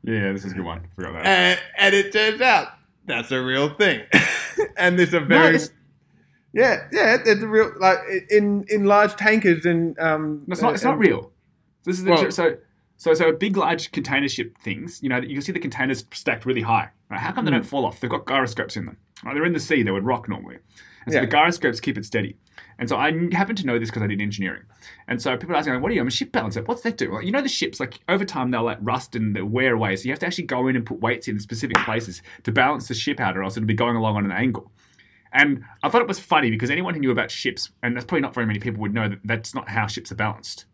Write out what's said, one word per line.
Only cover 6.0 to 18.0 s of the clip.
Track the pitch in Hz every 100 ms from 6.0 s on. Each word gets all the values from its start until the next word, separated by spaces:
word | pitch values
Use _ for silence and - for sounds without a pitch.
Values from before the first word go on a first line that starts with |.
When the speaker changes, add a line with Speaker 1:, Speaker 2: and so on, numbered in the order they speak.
| _ _ _ _ _
Speaker 2:
Yeah, | - 254 190 -
yeah, | 339 240 240 226
it's | 208
a | 220
real, | 220 220 -
like, | 190 185 -
i-, | 190 -
in, | 208 202 202 202
in | 208 196
large | 202 208 208
tankers | 214 220 208 160 170
and, | 165 165 -
um, | 160 156 156 151 165
Speaker 1:
No, |
it's | 180
not, | 220 190
it's | 247
Speaker 2:
uh, |
Speaker 1:
not |
Speaker 2:
and | 254
Speaker 1:
real. | 190 - - _ _ _ _ _
This | - 185
is | 180
the |
Speaker 2:
Well | 170
Speaker 1:
tr-, | 143
so, | - 165 - _ _ _ _
so, | 165
so | 160 165
a |
big, | 160 214 190
large | 151 170 -
container | - 135 139 143
ship | - 113 _
things, | 113 101 170 -
you | 139
know, | 127
that | 123
you | 139
see | 143
the | 185
containers | 156 123 131 131 -
stacked | - - 113 127
really | 123
high, | 107 113 - _ _
right? | 101
How | -
come | 254 -
they |
Speaker 2:
Mm. | 127
Speaker 1:
don't | -
fall | 139 117
off? |
They've | -